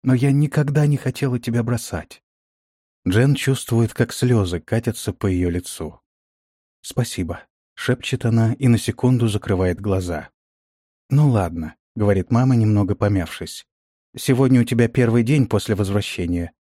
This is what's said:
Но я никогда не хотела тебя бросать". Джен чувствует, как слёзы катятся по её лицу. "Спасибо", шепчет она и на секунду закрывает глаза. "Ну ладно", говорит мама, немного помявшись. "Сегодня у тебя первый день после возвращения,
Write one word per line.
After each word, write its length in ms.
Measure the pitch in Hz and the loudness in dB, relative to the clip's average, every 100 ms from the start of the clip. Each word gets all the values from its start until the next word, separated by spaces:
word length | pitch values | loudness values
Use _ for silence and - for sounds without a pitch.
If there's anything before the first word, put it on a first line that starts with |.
Но 100 | - | 0
я 180 | 127 139 | 2 2
никогда 540 | 139 151 - 143 147 147 | 2 2 0 0 2 2
не 100 | 143 | 0
хотела 420 | 131 - 139 123 | -2 -4 -4 -2
тебя 240 | 117 117 | -2 -2
бросать". 600 | 113 120 - 87 - - _ _ _ _ _ _ _ _ 90 | -2 -4 -4 -10 -10 -20 _ _ _ _ _ _ _ _ 0
Джен 280 | 98 135 | 2 2
чувствует, 600 | 135 - 135 - 117 113 | 2 0 -2 0 0 0
как 180 | - 113 | 0 -4
слёзы 480 | - 123 120 92 85 | 0 2 2 0 -4
катятся 520 | - 113 117 - - | -4 -4 -2 -6 -8
по 140 | 95 101 | -4 -2
её 240 | 92 87 | 0 0
лицу. 500 | 87 - - 78 - _ _ _ _ _ _ _ _ | -2 -8 -12 -12 -14 _ _ _ _ _ _ _ _
"Спасибо", 600 | - - 120 - 85 90 - _ _ | -10 -6 -4 -4 -8 -8 -14 _ _
шепчет 500 | - - 120 - 131 | -8 -4 -4 -4 -4
она 300 | 117 113 113 | 0 2 2
и 140 | 120 131 | 2 2
на 100 | 113 | 2
секунду 480 | - - 127 127 117 | 0 -2 0 2 0
закрывает 540 | 104 - 92 92 85 | -2 -2 0 0 -2
глаза. 500 | 101 95 90 80 - _ _ _ _ _ _ _ _ | -2 -2 -4 -8 -10 _ _ _ _ _ _ _ _
"Ну 180 | 139 151 | 2 4
ладно", 460 | 113 87 82 80 - _ | 4 0 -4 -10 -12 _
говорит 360 | - 104 95 87 | -2 2 2 2
мама, 260 | 117 127 120 | 2 4 4
немного 380 | 107 104 98 | 4 2 2
помявшись. 720 | 101 104 101 85 - - - - _ _ _ _ - | 0 0 0 -2 -10 -12 -14 -20 _ _ _ _ -8
"Сегодня 440 | - 127 135 127 | -2 2 4 4
у 40 | |
тебя 240 | 117 117 117 | 4 2 2
первый 340 | 131 120 120 | 2 2 2
день 240 | 117 147 120 | 2 2 2
после 280 | 104 - | 0 -2
возвращения, 760 | 104 98 101 - - 87 87 85 _ | -2 0 -2 -4 -6 -4 -4 -6 _